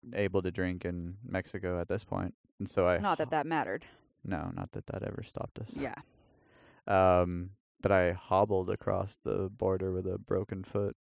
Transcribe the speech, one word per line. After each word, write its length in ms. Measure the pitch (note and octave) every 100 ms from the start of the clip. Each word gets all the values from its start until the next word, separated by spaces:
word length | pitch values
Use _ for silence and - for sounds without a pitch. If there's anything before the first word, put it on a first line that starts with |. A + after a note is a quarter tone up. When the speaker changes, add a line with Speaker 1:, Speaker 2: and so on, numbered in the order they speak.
| A#2+
Speaker 1:
able 280 | G#2 G2+ F#2+
to 80 | F2+
drink 340 | E2+ F#2 F2+ F2+
in 320 | F2 E2+ F#2+
Mexico 560 | A#2+ F#2+ - G2+ F2+ F2
at 60 | E2+
this 160 | F#2
point. 320 | - F#2 F2+ - _ _
And 100 | G2+
so 180 | - F2+
I 120 | F2+
Speaker 2:
Not 180 | G3+ E3+
that 80 | D3
Speaker 1:
ho- 60 |
Speaker 2:
that 140 | D#3 D3
mattered. 360 | D#3+ B2 G#2+ - - _ _
Speaker 1:
No, 280 | - F2+ - -
not 160 | -
that 120 | G#2 -
that 140 | -
ever 200 | - -
stopped 340 | - - - -
us. 120 | A2 -
Speaker 2:
Yeah. 200 | C3+ - - _ _ _ _ _ - _ -
Speaker 1:
Um, 640 | G2 F#2 F2+ F2 F2 F#2 - _ _
but 100 | -
I 200 | G2 F2+
hobbled 580 | F2 - F#2+ G#2 G2 F#2
across 480 | G2 - G2 G2 -
the 260 | - F#2+ F#2+
border 420 | G#2 G2 F#2 F#2+
with 140 | F#2 F#2
a 140 | G2
broken 440 | G2+ G2 F2+ G2
foot 320 | F#2 - G2+ -